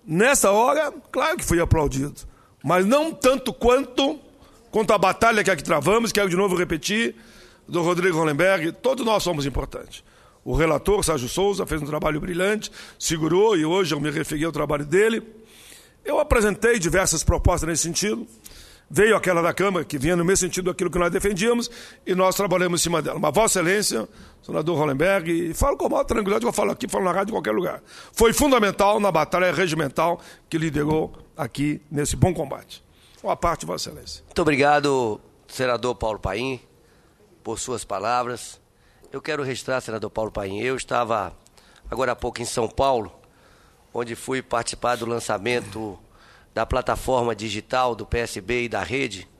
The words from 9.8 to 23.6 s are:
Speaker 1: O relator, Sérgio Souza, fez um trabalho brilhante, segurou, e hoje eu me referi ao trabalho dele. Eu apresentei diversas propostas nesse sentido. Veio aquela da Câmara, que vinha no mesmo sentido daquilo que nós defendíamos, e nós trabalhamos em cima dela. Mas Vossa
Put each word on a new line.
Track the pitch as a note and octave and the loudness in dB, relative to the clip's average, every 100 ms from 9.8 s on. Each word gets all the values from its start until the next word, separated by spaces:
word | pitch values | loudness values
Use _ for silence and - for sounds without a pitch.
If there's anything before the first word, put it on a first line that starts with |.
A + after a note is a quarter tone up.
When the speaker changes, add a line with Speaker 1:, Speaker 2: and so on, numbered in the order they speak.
| - - _ _ - _ | -16 -20 _ _ -20 _
Speaker 1:
O | - B2+ | -4 0
relator, | D#3+ C#3+ - G3+ | 2 2 2 0
Sérgio | E3+ D#3 B2 | 2 -2 -2
Souza, | - G3+ F#3+ | 0 0 0
fez | C#3 D#3 | -4 -4
um | C#3+ | -4
trabalho | D3+ D#3 D3 | -2 -2 -2
brilhante, | E3 F3 F#3+ G#3+ - - - - | -4 -2 0 -2 -6 -16 -20 -8
segurou, | - D#3+ D#3+ F3+ A3 F#3 | -4 -2 2 4 4 4
e | |
hoje | D#3 F#3 E3+ | 2 2 0
eu | D3+ | 0
me | D3+ | -2
referi | D3 - D#3 | -2 -4 -2
ao | E3 | -2
trabalho | C#3+ D3 D3 | -2 -2 -2
dele. | C#3+ F#3 A3 A3+ - - - - - - - _ | 2 4 4 0 -6 -20 -20 -20 -20 -20 -20 _
Eu | - D4+ | -2 0
apresentei | D4 B3 G#3 F#3+ A3+ A#3 | 4 4 4 2 2 2
diversas | E3 F3+ F#3 D#3+ | 2 2 2 2
propostas | - E3 D3 E3+ D#3 | 2 4 2 2 -2
nesse | D#3+ | -2
sentido. | E3 - G#3 A3+ - - - - - - _ | -2 -2 -2 -4 -8 -18 -20 -20 -20 -20 _
Veio | D#3 A3 G3 | 2 4 4
aquela | F3+ E3+ | 4 2
da | E3 | 2
Câmara, | - G3 F3+ | 0 0 0
que | C#3+ C#3+ | -4 -2
vinha | C#3+ F3 | 0 2
no | |
mesmo | E3+ F#3 | 2 2
sentido | F3 - F#3 | 0 -2 -4
daquilo | E3+ F3+ | -2 -2
que | F3 | 0
nós | F3 | 0
defendíamos, | F#3 G3 F#3 A3+ A#3+ A#3 - - - | 0 -2 0 0 0 -2 -12 -20 -16
e | - | -4
nós | F3+ F#3 | 2 2
trabalhamos | F3+ G3 F3+ F3 E3+ | 2 0 2 2 0
em | |
cima | E3+ E3+ | 0 0
dela. | D3 B2+ | -2 -2
Mas | D3+ | 0
Vossa | C#3+ A3 F#3 | 2 2 2